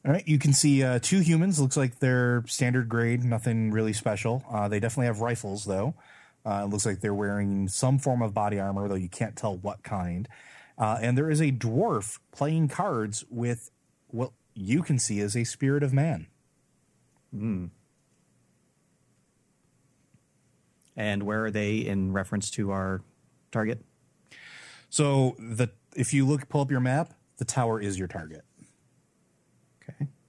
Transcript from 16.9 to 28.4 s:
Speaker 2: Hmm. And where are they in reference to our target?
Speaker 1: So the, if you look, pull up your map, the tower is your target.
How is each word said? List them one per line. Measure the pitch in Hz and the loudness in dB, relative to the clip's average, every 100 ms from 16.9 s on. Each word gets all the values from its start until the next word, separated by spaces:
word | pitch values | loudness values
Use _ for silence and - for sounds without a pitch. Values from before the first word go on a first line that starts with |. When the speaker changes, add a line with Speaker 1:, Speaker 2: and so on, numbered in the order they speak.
| _ _ _ _ | _ _ _ _
Speaker 2:
Hmm. | 107 110 95 87 _ _ _ _ _ _ _ _ _ _ _ _ _ _ _ _ _ _ _ _ _ _ _ _ _ _ _ _ _ _ _ _ | -6 -4 -4 -6 _ _ _ _ _ _ _ _ _ _ _ _ _ _ _ _ _ _ _ _ _ _ _ _ _ _ _ _ _ _ _ _
And | - 107 101 | -6 -2 -2
where | 101 107 | -2 -2
are | 110 | -2
they | 107 104 110 | -2 0 -2
in | 117 98 95 | -2 -2 0
reference | 98 92 104 - | -2 -2 -4 -4
to | - 101 | -4 -4
our | 98 95 95 - _ _ _ _ | -2 -2 -6 -8 _ _ _ _
target? | 110 110 113 - _ _ _ _ - - - - - _ | -4 -2 -4 -12 _ _ _ _ -20 -20 -20 -20 -20 _
Speaker 1:
So | - 143 139 127 - | 0 2 4 2 0
the, | 113 113 123 - _ - | -8 -2 -2 -4 _ -4
if | 123 | 0
you | 147 | 4
look, | 135 147 - | 4 2 0
pull | 147 | -2
up | 139 | 0
your | 135 | 0
map, | 127 139 170 - _ - | 2 0 -2 -10 _ -10
the | |
tower | 113 135 117 110 | -4 0 0 0
is | 101 95 | -4 -4
your | 90 | -6
target. | - 80 76 | -8 -12 -18